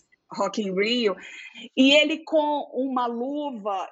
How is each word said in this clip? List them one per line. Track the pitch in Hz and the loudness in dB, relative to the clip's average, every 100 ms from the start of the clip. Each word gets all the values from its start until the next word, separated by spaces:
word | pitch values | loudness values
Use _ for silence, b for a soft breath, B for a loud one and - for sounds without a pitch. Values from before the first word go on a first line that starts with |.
| - _ _ | -16 _ _
Rock | - 196 226 | -6 -4 -2
in | 202 | -2
Rio, | 185 214 247 214 180 B B B B B - | 0 0 0 0 -2 B B B B B 4
e | 269 | 6
ele | 294 302 311 | 6 4 0
com | - 320 294 294 - | 0 2 2 0 -4
uma | 247 269 254 240 | -4 -2 -2 -2
luva | 233 262 294 294 233 202 190 156 | -4 -4 -4 -6 -6 -4 -4 -6